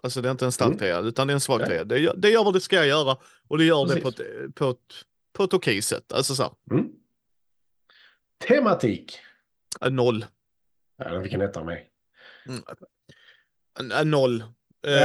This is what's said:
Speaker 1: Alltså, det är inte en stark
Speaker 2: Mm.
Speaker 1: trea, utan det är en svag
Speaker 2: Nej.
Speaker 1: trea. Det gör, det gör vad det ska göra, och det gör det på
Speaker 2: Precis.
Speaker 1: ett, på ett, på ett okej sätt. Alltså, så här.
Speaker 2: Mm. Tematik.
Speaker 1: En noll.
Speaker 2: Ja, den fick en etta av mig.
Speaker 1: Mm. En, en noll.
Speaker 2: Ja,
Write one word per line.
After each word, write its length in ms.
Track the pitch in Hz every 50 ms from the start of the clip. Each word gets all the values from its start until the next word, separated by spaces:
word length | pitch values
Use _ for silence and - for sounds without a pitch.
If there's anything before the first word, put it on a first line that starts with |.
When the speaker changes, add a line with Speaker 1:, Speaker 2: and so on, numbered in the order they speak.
| -
Speaker 1:
Alltså, 180 | 127 120 131
det 60 | 120 127
är 20 |
inte 140 | 135 127 135
en 60 | 127
stark 160 | 123 - 127 120
Speaker 2:
Mm. 120 | 160 -
Speaker 1:
trea, 200 | 107 92 85 87
utan 280 | 101 117 120 - 135 139
det 40 | 143
är 20 |
en 40 | 143
svag 180 | - - 135 110
Speaker 2:
Nej. 80 | 127 104
Speaker 1:
trea. 160 | 90 80 82
Det 140 | 104 120 131
gör, 160 | 151 180 - 190
det 120 | 185 208
gör 140 | 226 226 214
vad 100 | 202 185
det 60 | 185
ska 240 | - - 202 180 156
göra, 320 | 143 139 156 147 135 131 - _ - _ _ _ -
och 100 | 143 151
det 60 | 160
gör 200 | 160 160 147 135 -
det 140 | 135 -
på 100 | - 131
Speaker 2:
Precis. 80 | 117 -
Speaker 1:
ett, 360 | - - 107 110 139 - 131
på 140 | - 151 135
ett, 80 | 123 - _ _ - - - _ _ _ _ _ _
på 100 | - 196
ett 100 | 190 202
okej 280 | 180 - 139 107 98
sätt. 320 | 107 - - 104 - - -
Alltså, 220 | - 151 - 139
så 80 | 131 117
här. 80 | - - _ _ -
Speaker 2:
Mm. 200 | - 151 240 - - _ _ _ _ _ _ _ _ _ _ _ _ _ _ _ _ _ _ _ _ _ _ _ _ _ _ _ _ - - -
Tematik. 720 | 240 294 254 214 180 175 - 113 95 82 - - - - - - _ _ _ _ _ _ _ - - -
Speaker 1:
En 140 | - 127 135
noll. 300 | 131 120 123 113 107 107 - _ _ _ _ _ _ _ _ _ _ _ _ _ -
Speaker 2:
Ja, 120 | 135 -
den 140 | 85 92 98
fick 100 | 98 -
en 80 | 92
etta 180 | 101 - - 85
av 60 | 80
mig. 240 | 82 85 85 - _ _ _ _ _ _ _ - - - - - 131
Speaker 1:
Mm. 140 | 131 - - - - - - - _ _ _ _ - _ _ _ _ _ _ _ _ _ _ _ _ -
En, 120 | - -
en 200 | 101 139 156 156
noll. 320 | 151 143 135 127 120 113 110 113 - _ _ _ _ _
Speaker 2:
Ja, 80 | - 147 143 139 135